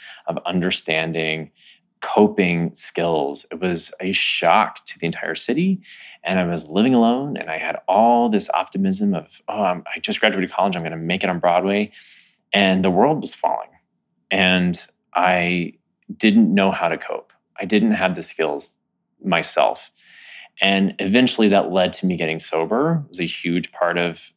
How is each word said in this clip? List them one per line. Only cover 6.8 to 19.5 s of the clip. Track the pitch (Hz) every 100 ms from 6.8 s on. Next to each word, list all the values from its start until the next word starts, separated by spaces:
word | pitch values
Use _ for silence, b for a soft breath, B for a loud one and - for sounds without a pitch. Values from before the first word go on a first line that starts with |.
| 120
alone, | 127 117 123 143 -
and | 82
I | 80
had | - - -
all | 190 233 240 240
this | 208 -
optimism | - 92 98 - - 101
of, | 85 76 - -
"Oh, | -
I'm, | 95 90 -
I | -
just | - 104
graduated | 110 95 92
college. | - 98 90
I'm |
gonna | 82 82
make | 82 95
it | 190
on | 87
Broadway." | 87 85 95 101 208 b b b b b _
And | 101 98 95
the | 95
world | 90 131 156
was | -
falling. | - - 53 - _ _ _ _ _ -
And | 98 92 92 90 85 - _ _ 87
I | 92 90 87 90 80 - _ _ - -
didn't | 110 107 98
know | 98 95
how | 87 85
to | 80
cope. | - - - _ _ -
I | 92
didn't | 104 110
have | 104 92 87
the |
skills | 80 - 78 71 - _ _ _ _ _
myself. | 95 85 78